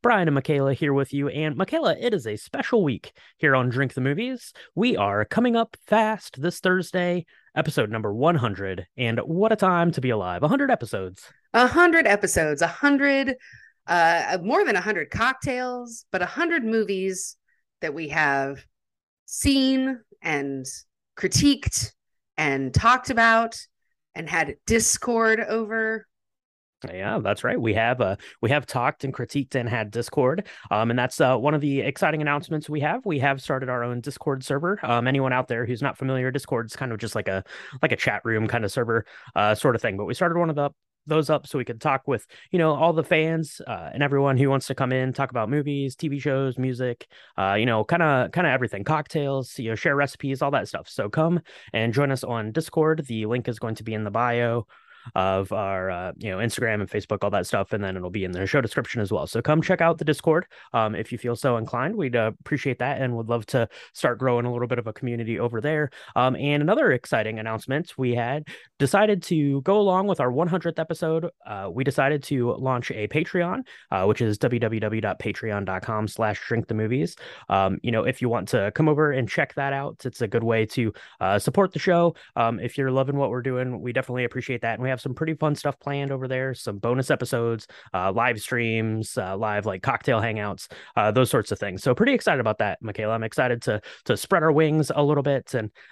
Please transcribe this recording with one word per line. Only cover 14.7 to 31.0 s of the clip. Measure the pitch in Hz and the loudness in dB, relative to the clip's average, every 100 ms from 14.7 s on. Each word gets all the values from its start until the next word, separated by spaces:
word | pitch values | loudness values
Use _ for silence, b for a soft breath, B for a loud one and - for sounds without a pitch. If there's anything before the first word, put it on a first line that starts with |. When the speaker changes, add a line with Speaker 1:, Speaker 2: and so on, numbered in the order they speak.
| 214 | 2
Speaker 2:
a | |
hundred | 202 180 147 | 0 -4 -4
cocktails, | - 240 262 277 247 254 247 240 226 - | 0 0 0 -4 -4 -4 -8 -12 -16 -8
but | 185 | -4
a | 180 | -4
hundred | 277 330 330 | -2 0 0
movies | 220 226 196 190 190 185 - - _ _ _ _ | 0 0 0 -2 -2 -4 -10 -14 _ _ _ _
that | 160 | -8
we | 147 147 | -6 -4
have | 160 147 139 139 139 - _ _ _ _ _ | 0 2 2 -2 -6 -14 _ _ _ _ _
seen | - - 285 269 262 262 262 247 _ - | -12 -2 2 4 4 2 0 -4 _ -10
and | 165 147 139 135 127 - - _ _ - | -4 -2 -2 -6 -10 -14 -20 _ _ -6
critiqued | 190 - 285 269 - - - - _ _ _ - | -2 4 4 2 -2 -4 -6 -10 _ _ _ -4
and | 151 139 131 | -2 0 0
talked | - 226 254 254 | 2 4 4 2
about, | 233 226 226 233 - - _ _ _ _ - | 4 6 6 2 -6 -18 _ _ _ _ -12
and | 160 | -4
had | 170 156 - - | -2 -2 -4 2
Discord | 226 - - - 226 220 220 | 2 4 0 0 2 4 2
over. | - 226 214 226 220 220 - _ _ _ _ _ _ _ - | 0 -2 -2 -2 -2 -4 -8 _ _ _ _ _ _ _ -12
Speaker 1:
Yeah, | 92 98 - | -6 -4 -2
that's | 98 104 | -2 -2
right. | - 247 | -2 0
We | 113 | 0
have, | 104 113 123 | 2 2 2
uh, | 98 101 B B | 0 -2 B B
we | 113 | 0
have | 143 - | 0 0
talked | 127 131 - | -2 -2 -2
and | 135 | -6
critiqued | - 117 143 131 131 | -6 -6 -4 -2 -2
and | 117 | -2
had | 117 104 | -2 -4
Discord. | 117 - - 127 175 B B B | -6 -2 2 2 2 B B B
Um, | 107 117 | 0 2
and | |
that's, | 123 | 2